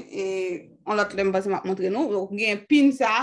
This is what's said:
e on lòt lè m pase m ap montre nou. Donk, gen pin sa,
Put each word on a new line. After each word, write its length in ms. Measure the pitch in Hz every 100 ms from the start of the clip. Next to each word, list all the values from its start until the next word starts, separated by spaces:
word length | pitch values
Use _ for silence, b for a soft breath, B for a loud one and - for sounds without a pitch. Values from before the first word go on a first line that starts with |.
| -
e 120 | 196 190 190 185 165 - _
on 140 | - 214
lòt 140 | 202 196
lè 80 |
m 60 | 196
pase 160 | 190 196
m 80 | 185
ap 120 | 185
montre 200 | 190 185
nou. 180 | 220 311
Donk, 220 | 202 190 202
gen 280 | 220 202 -
pin 240 | 294 277 262
sa, 260 | 226 226